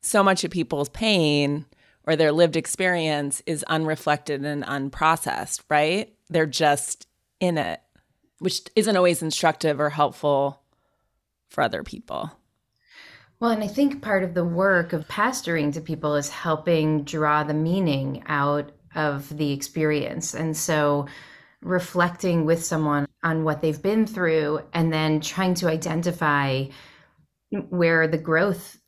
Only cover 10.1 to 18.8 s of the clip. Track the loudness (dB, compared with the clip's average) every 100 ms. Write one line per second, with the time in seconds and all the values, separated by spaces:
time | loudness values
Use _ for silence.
10.1 | 0 0 2 0 -4 _ _ _ _ _
11.1 | _ _ _ _ -2 -2 -2 -8 -14 -12
12.1 | -10 -10 -12 _ _ _ _ _ -20 -20
13.1 | -20 _ _ -2 0 -2 2 2 2 0
14.1 | 0 0 0 0 2 4 4 2 -4 -6
15.1 | -2 0 -2 -4 0 0 -2 -6 -4 0
16.1 | -2 -2 -6 -2 -2 2 2 2 0 -2
17.1 | -2 2 2 2 0 0 2 2 0 -2
18.1 | -6 -4 -2 0 0 -4 -12